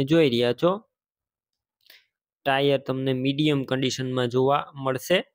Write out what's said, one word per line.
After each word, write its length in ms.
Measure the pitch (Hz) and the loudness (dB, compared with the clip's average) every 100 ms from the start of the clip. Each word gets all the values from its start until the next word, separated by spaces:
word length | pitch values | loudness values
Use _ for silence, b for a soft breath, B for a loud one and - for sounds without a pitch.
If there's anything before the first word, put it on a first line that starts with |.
જોઈ 240 | 139 165 147 | 2 4 4
રહ્યા 300 | 117 120 120 | 2 0 2
છો, 80 | 170 202 - _ _ _ _ _ _ _ _ _ b b b _ _ _ 139 | 0 0 -8 _ _ _ _ _ _ _ _ _ b b b _ _ _ -2
ટાયર 340 | 135 143 135 | 2 2 2
તમને 320 | - 131 135 | -2 -4 -2
મીડિયમ 460 | 127 135 139 151 143 | -2 -2 0 0 0
કન્ડિશનમાં 640 | 123 131 131 123 131 127 123 | -2 -2 -2 -4 -4 -2 -2
જોવા 340 | 127 131 143 - | 0 2 0 -4
મળશે. 440 | 143 135 131 - 185 - | -8 -6 -6 -2 -2 -2